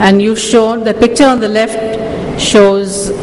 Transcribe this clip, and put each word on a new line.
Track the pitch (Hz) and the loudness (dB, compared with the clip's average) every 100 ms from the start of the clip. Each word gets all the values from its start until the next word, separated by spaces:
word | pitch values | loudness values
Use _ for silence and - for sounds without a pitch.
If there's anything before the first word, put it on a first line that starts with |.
and | 202 196 | 2 2
you've | 208 220 | 2 -2
shown, | - 233 220 233 | 0 2 2 0
the | 220 | -4
picture | 208 233 240 269 | 0 0 4 2
on | 247 | 2
the | 208 | 0
left | 214 220 - 220 220 - - - - | -2 -2 -4 -6 -6 -6 -6 -8 -6
shows, | - 208 196 196 196 190 196 - | 0 4 4 2 -2 -6 -6 -6